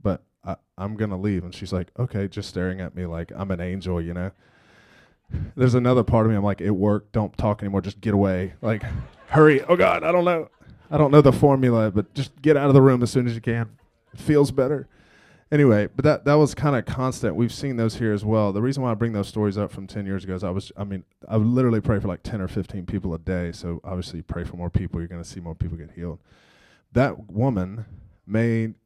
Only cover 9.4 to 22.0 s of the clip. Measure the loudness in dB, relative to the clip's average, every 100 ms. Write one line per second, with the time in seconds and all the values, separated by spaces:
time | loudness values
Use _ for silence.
9.4 | 6 6 2 4 4 2 0 0 2 0
10.4 | -4 _ -20 -20 _ 2 6 8 8 6
11.4 | 4 4 4 2 2 0 -4 -6 -8 _
12.4 | 2 4 6 8 8 6 2 0 -2 -4
13.4 | -4 -4 -6 -10 _ _ _ -16 2 4
14.4 | 4 2 -2 -2 -8 _ _ _ _ _
15.4 | _ 4 6 6 2 0 2 2 2 4
16.4 | 4 0 -2 -2 -2 -4 -4 -2 -4 0
17.4 | -2 -2 -8 -2 -2 -2 -2 -2 0 0
18.4 | 0 0 -2 -2 -2 -2 -2 -2 -4 -2
19.4 | -2 0 -6 -6 -12 -10 -6 -6 -6 -8
20.4 | -6 -6 -8 -10 -8 -8 -12 _ -2 0
21.4 | 2 4 2 2 2 -2